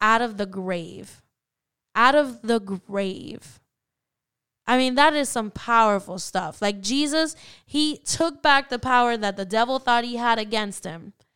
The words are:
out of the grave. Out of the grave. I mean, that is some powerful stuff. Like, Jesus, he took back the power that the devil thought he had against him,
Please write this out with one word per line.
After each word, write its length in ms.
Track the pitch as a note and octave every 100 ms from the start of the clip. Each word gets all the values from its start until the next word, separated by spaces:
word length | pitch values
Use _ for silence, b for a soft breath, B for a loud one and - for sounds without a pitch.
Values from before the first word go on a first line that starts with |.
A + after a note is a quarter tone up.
out 200 | G#3+ A3+
of 160 | A#3+ G#3
the 100 | G3
grave. 760 | G3 F#3 F3 E3+ F#3+ - - _ _ _ _ _ _ _ -
Out 180 | B3
of 300 | D4 C#4 A#3
the 160 | A3 A#3
grave. 1000 | G3 F#3+ - G3 G3 - - - - - _ _ _ _ _ _ _ _ _ _ -
I 100 | B3+
mean, 160 | B3+ B3+
that 200 | D4+ D4+
is 120 | C#4
some 220 | A#3+ G#3+
powerful 680 | - - A#3 A3 G3+ G3 F#3
stuff. 420 | - F#3 E3 -
Like, 180 | G#3 G3+
Jesus, 540 | G3 C4+ D4 D#4 D#4+ - B B _
he 320 | D4 D4+ D4
took 460 | - - E4 C#4+
back 260 | D4+ C#4 C#4
the 80 | B3
power 400 | C4 B3 A#3+ A#3
that 180 | G#3 G3
the 80 |
devil 360 | F#3+ A3 A#3+ C4
thought 240 | C4 A#3+
he 140 | A#3+ A#3
had 200 | A#3+ A3+
against 460 | G#3+ A3 G#3 F#3+ E3+
him, 280 | E3 G3+ _ _